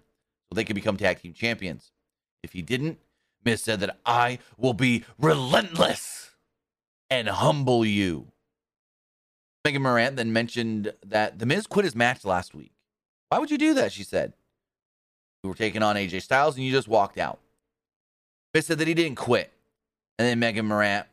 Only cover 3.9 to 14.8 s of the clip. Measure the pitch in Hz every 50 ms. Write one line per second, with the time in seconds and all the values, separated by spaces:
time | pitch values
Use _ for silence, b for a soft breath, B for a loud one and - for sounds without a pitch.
3.9 | - - _ 120 117 120 120 120 123 123 b b b - 113 131 120 90 135 127
4.9 | 120 117 B B B - - 156 156 143 131 123 160 220 220 185 165 - - -
5.9 | - - - - - - - - _ _ _ _ _ _ _ _ _ _ _ _
6.9 | _ _ _ _ - 127 113 107 98 98 104 170 156 147 135 131 123 117 113 110
7.9 | 104 101 101 92 82 71 - - _ _ _ _ _ _ _ _ _ _ _ _
8.9 | _ _ _ _ _ _ _ _ _ _ _ _ _ _ - 151 143 139 135 131
9.9 | 123 117 117 131 139 131 117 113 113 113 117 117 - 120 117 113 110 107 104 107
10.9 | - - - 98 104 107 107 107 - 95 113 120 147 202 - - - 202 202 170
11.9 | 107 113 120 120 127 - - 101 92 90 90 - - 76 65 - _ _ _ _
12.9 | _ _ _ _ _ _ _ _ - 220 302 302 302 277 302 311 311 269 - 101
13.9 | - 101 98 - - 90 76 - - _ _ _ _ _ _ _ _ _